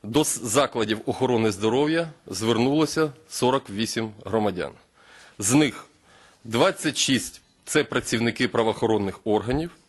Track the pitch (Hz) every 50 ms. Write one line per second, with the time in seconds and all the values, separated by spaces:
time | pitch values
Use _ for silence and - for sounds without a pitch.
0 | - 101 117 147 156 - - 120 113 117 110 139 139 120 - 123 110 104 110 107
1 | - - 117 - 131 123 123 113 113 110 101 92 104 110 117 135 147 151 160 165
2 | 170 160 151 _ _ - 95 92 110 113 117 110 120 135 143 156 156 147 - 160
3 | 156 147 139 - - _ - - 127 123 127 - - - 98 101 113 107 - 117
4 | 113 110 104 104 - 98 101 113 107 104 95 90 78 69 - - _ _ _ _
5 | _ - - - - - _ - 104 98 123 147 156 127 104 - - - _ _
6 | _ _ - - - - _ _ _ 117 110 117 147 190 185 - - 156 127 -
7 | - - 135 117 - - - - _ _ _ _ _ - - 151 143 - - 127
8 | - - - 113 113 117 117 - 127 117 - 117 113 110 107 - - 110 110 104
9 | 101 98 92 - _ 113 104 107 101 117 127 147 165 170 - _ _